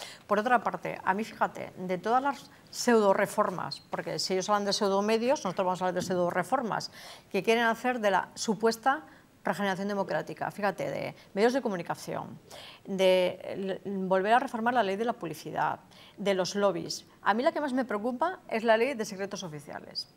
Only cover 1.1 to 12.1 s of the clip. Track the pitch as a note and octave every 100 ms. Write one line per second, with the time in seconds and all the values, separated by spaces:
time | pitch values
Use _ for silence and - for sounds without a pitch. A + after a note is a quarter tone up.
1.1 | F#3+ G#3+ - F#3+ - B2+ - F3+ F3+ G#3+
2.1 | B3 C#4 C4+ - - - - - A#3 G3+
3.1 | G3 G3+ - G3+ F3+ D3 - - - E3+
4.1 | D#3+ - F#3+ F3+ G#3 G3+ F#3+ G3+ G3 G#3
5.1 | A3+ A#3+ D4+ F#3+ F3 F#3 F3+ F#3 F3+ F3
6.1 | F3+ F3 F3+ E3+ C4 A#3 - - - -
7.1 | - - G3+ F3+ A3+ A#3 A3+ B3+ B3 G#3
8.1 | F#3 - - - G3 A3+ A3+ - C4+ -
9.1 | - - _ - F3+ G3+ F#3 G3+ G3+ F#3
10.1 | E3 D#3+ D#3 - - G3+ - D3 - -
11.1 | - - F#3+ A3+ C4 A#3+ F#3 E3+ D#3+ -